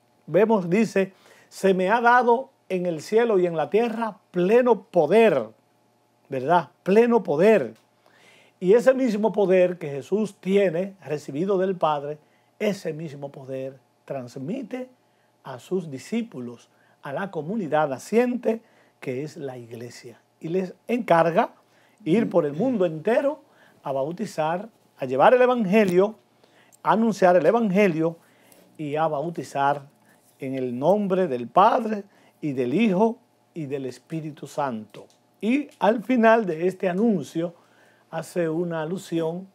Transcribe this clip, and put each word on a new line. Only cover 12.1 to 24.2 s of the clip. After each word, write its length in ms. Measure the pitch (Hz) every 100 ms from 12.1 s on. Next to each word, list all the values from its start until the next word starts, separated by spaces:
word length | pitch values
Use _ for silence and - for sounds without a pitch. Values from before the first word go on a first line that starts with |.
| 151 _ _ _ -
ese 340 | 214 185 165
mismo 380 | 151 165 143 143
poder 460 | 143 131 135 135 135 _ _ -
transmite 840 | 139 123 - 135 269 208 254 254 _ _ _ _ _
a 160 | 143 123
sus 320 | - 190 165
discípulos, 800 | 131 - 226 233 127 120 117 _ _ _ _
a 100 | 151
la 160 | 143 196
comunidad 580 | 165 147 226 151 151 151
naciente, 720 | 127 - 214 247 247 226 226 _ _ _ _
que 220 | 139 127
es 140 | 151 -
la 200 | 135 127
iglesia. 600 | 117 113 120 - 123 107 _ _
Y 60 | 160
les 260 | 185 185 - -
encarga 640 | 240 196 170 165 170 311 _ _ _ _ _
ir 260 | 208 208 277
por 160 | 185 147
el 80 |
mundo 320 | 147 262 226 175
entero 560 | 156 208 254 277 302 _ _ _ _
a 80 | 147
bautizar, 800 | 135 143 180